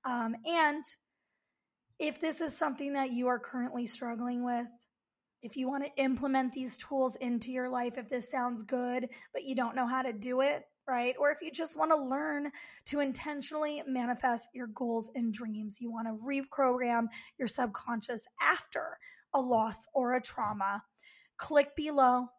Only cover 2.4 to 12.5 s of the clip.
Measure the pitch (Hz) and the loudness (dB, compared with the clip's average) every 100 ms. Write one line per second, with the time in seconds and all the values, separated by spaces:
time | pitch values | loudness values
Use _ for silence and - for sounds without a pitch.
2.4 | 320 - 311 262 277 277 269 240 247 247 | -2 0 0 0 -2 0 0 0 2 0
3.4 | 240 247 247 247 233 - 240 233 247 247 | -2 -4 -4 -4 -4 -4 -6 -4 -4 -2
4.4 | 247 240 240 - _ _ _ _ _ _ | -2 -2 -4 -12 _ _ _ _ _ _
5.4 | 233 269 254 277 285 - 269 247 269 262 | -12 -4 -2 -2 -4 0 2 2 2 2
6.4 | 254 262 254 - - 277 262 - 247 240 | 2 -2 -6 -8 -4 0 0 0 -2 -2
7.4 | 240 254 254 247 247 240 233 247 - 262 | -2 -4 -2 -2 -2 -4 -4 -4 -2 -2
8.4 | 247 233 214 254 247 247 247 - - - | -2 -2 -2 -2 0 0 -2 -10 -10 -8
9.4 | 285 254 233 262 240 262 262 214 247 254 | -2 0 0 0 0 0 0 -4 -2 2
10.4 | 277 285 - _ - 247 247 254 294 294 | 2 2 -6 _ -2 0 0 4 2 2
11.4 | 311 269 320 302 311 311 262 269 311 294 | -4 -4 -4 0 4 4 4 -2 0 -2
12.4 | 285 | -4